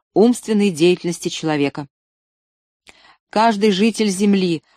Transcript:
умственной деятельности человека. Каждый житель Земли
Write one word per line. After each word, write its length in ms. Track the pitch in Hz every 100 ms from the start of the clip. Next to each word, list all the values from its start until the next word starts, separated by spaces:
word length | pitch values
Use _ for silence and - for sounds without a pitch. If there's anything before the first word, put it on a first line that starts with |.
| _
умственной 560 | - 226 240 - 214 202
деятельности 600 | 156 170 180 175 165 175
человека. 580 | - 160 151 143 143 143 _ _ _ _ _ _ _ _ _ _ _ _ _ _
Каждый 420 | - 226 202 214
житель 380 | 185 220 208 214
Земли 520 | 185 208 196 185 160 -